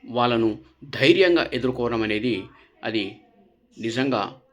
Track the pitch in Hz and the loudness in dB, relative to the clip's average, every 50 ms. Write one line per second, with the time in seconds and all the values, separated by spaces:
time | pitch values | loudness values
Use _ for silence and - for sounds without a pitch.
0 | - - 113 120 120 123 120 117 113 110 104 - - _ _ _ - - - - | -14 -6 -2 0 2 2 2 2 2 0 0 -4 -12 _ _ _ -18 -14 -4 2
1 | 135 147 175 190 190 180 175 160 - - - 123 117 127 127 127 120 120 120 113 | 4 4 6 6 6 4 4 2 2 -2 -4 -2 -2 -2 -2 -2 -4 -2 -2 -2
2 | 110 107 107 107 110 127 113 95 101 - - - - _ _ _ - 117 110 110 | -2 -2 -2 -2 -2 -2 -2 -4 -6 -12 -20 -20 -20 _ _ _ -10 -4 -4 -4
3 | 98 98 - - - _ _ _ _ _ _ _ _ _ _ - 110 113 110 123 | -4 -4 -8 -16 -20 _ _ _ _ _ _ _ _ _ _ -8 -8 -6 -4 -2
4 | 135 139 127 107 98 95 - - _ _ | -2 0 0 -2 -2 -4 -10 -18 _ _